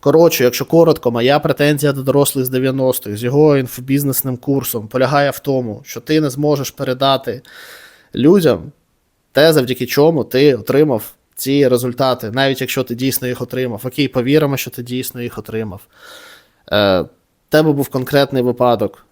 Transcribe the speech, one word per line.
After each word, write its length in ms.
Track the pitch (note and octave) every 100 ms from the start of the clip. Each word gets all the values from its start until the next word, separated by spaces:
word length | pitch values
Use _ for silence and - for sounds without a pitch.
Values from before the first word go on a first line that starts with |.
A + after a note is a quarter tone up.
Коротше, 440 | - D#3+ E3 -
якщо 200 | B2 -
коротко, 460 | C#3 E3 E3 C#3 B2+
моя 280 | A#2 A#2+ D3
претензія 540 | D3+ C#3 D3 D3 C#3+
до 100 | C#3
дорослих 420 | C3 C3+ C#3 C#3
з 40 | B2+
дев'яностих 680 | B2+ C3 C3 C3 B2+ - G#2
з 60 |
його 340 | A#2+ C#3 D3+ C#3+
інфобізнесним 800 | B2+ - B2+ C#3 C#3+ B2+ C3+ B2+
курсом 520 | - C3+ B2 A#2 G#2+
полягає 420 | B2+ B2+ C#3+ C#3+
в 80 | -
тому, 440 | - C3+ A#2+ G#2
що 160 | - -
ти 200 | - D#3
не 100 | D3+
зможеш 400 | C3 D3 C#3+ C3
передати 720 | - C3+ B2+ C3+ C3+ - A#2+ - - - - - _ _
людям 580 | - C3 G3 D#3+ G2+ D#2+ - _ _ _ _ _
те, 200 | - D#3
завдяки 340 | D#3 A#2+ B2+ B2
чому 380 | - D3+ D#3+
ти 300 | A2 B2+ D3
отримав 580 | B2 G#2 C3+ D3+ A#2 - _ _
ці 340 | - C3+ C#3 C3+
результати, 640 | B2 B2 B2 C3 B2 A2
навіть 300 | A#2 C3+ C3+
якщо 220 | C3 -
ти 120 | B2+
дійсно 340 | A#2+ C3+ B2+ B2+
їх 120 | B2
отримав. 420 | B2+ B2+ B2+ G#2
Окей, 240 | C3 B2 C#3+
повіримо, 480 | - B2 D3 D3 C#3
що 140 | -
ти 120 | -
дійсно 400 | B2 B2 B2+ B2
їх 160 | A#2+ -
отримав. 420 | G#2 A2 A2 F#2 _ _ - - - - _ _ -
Е, 280 | G#2 G2+ F#2
в 80 | D#2 _ _ _ _
тебе 240 | D3+ D#3
був 160 | C#3+ C#3
конкретний 540 | C3+ B2+ C#3+ C#3 C3+
випадок. 640 | B2 A#2+ B2 A#2 G#2 - _